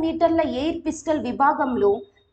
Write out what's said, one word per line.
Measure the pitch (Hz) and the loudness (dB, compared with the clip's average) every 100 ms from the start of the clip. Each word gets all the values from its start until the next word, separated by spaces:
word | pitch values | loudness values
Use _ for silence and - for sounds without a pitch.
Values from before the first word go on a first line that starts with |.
మీటర్ల | 320 - 330 330 302 240 | 0 2 2 2 0 -2
ఎయిర్ | 302 339 | -4 -4
పిస్టల్ | 311 - - 302 233 | -6 -6 -4 -4 -4
విభాగంలో | - 277 302 277 233 202 220 - _ _ | 0 2 2 -2 2 2 2 -4 _ _